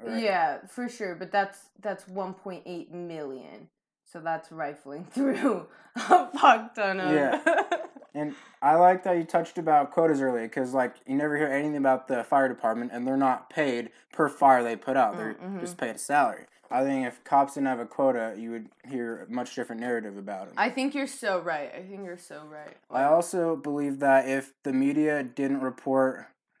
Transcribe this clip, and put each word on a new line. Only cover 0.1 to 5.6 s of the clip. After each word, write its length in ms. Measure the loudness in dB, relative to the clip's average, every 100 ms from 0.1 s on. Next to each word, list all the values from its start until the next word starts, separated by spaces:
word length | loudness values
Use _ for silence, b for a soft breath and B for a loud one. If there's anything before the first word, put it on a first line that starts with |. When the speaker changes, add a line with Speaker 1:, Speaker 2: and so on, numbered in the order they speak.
Speaker 1:
Or 40 | -2
Speaker 2:
yeah, 480 | 0 2 0 -2 -10
for 200 | -10 -10
sure, 260 | -8 -8 -8
but 160 | -2
that's, 280 | 0 0 -4 -20 _
that's 280 | -8 -8 -8
one 260 | -8 -8
point 300 | -8 -12 -12 -12
eight 260 | -12 -12
million, 800 | -12 -10 -10 -10 -12 -14 -20 -20 _ _ _ _
so 140 | -10
that's 300 | -6 -6 -8
rifling 540 | -10 -10 -10 -14 -14 -10
<laughs> 60 |
through 560 | -2 0 0 0 -2